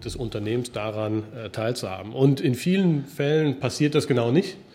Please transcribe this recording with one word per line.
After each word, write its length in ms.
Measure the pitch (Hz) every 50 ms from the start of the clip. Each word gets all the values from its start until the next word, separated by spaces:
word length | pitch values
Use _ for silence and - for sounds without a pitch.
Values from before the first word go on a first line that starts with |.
| -
des 120 | 117 -
Unternehmens 560 | - 127 110 - 110 104 104 117 123 120 -
daran, 500 | - 113 104 110 107 107 107 107 107 110 104 107 -
äh, 160 | 117 113 101
teilzuhaben. 600 | - 113 110 117 123 - - 98 92 92 95 107
Und 300 | 120 131 135 143 139 135
in 140 | - 139 123
vielen 500 | 120 - 175 185 190 190 175 156 143 135
Fällen 540 | - - - 143 143 151 156 156 147 127 -
passiert 340 | - 123 - - 147 147 147
das 140 | 151 -
genau 240 | - 139 123 117 117
nicht, 260 | 127 175 202 - - - - -